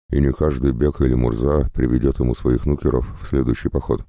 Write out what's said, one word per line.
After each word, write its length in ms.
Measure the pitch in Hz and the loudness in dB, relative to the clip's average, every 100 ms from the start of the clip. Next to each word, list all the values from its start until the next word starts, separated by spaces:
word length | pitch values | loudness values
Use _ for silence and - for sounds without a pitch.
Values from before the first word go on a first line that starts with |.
| - | -4
И 120 | 71 | 0
не 120 | 69 | 2
каждый 400 | 65 76 64 67 | 2 0 0 0
бек 300 | 60 73 - | 2 0 2
или 100 | 65 | 2
мурза 580 | 62 60 55 69 73 67 | 2 0 0 0 2 0
приведёт 440 | - 62 62 65 - | 0 0 2 2 0
ему 160 | 62 | -2
своих 300 | 60 64 60 | 0 0 0
нукеров 560 | 71 71 71 62 62 - | 0 0 0 0 -2 -8
в 60 | - | -4
следующий 420 | 69 58 58 - | -2 0 -2 -2
поход. 380 | 69 - 58 | -4 -2 -4